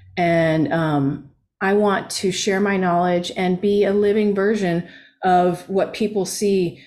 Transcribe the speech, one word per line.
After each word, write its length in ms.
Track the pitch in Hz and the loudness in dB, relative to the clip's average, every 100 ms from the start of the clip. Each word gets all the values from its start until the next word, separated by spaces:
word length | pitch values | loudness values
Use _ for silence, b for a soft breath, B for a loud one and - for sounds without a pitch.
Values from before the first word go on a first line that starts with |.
| B - | B -2
And, 520 | 170 170 165 160 151 | 0 2 2 2 0
um, 600 | 165 160 143 139 - - _ _ - | 0 0 0 -2 -4 -12 _ _ -6
I 100 | 190 | 0
want 380 | 202 208 190 - | 2 2 0 -4
to 200 | - 196 | -4 -4
share 300 | 180 - 190 | -2 -2 0
my 160 | 202 196 | 0 0
knowledge 560 | 185 175 180 175 175 | 0 0 2 0 -2
and 240 | - 185 180 | -4 -2 0
be 260 | 202 202 | 0 2
a 100 | 196 | 2
living 400 | 202 208 214 208 | 2 2 2 2
version 520 | 196 202 220 185 170 180 B B B | 2 0 0 0 -2 -4 B B B
of 440 | 185 180 180 170 - | 2 4 4 0 -2
what 240 | 190 - | -2 -2
people 320 | - 208 214 185 | -2 -4 -2 -4
see 560 | - 208 190 175 - | -2 0 2 0 -4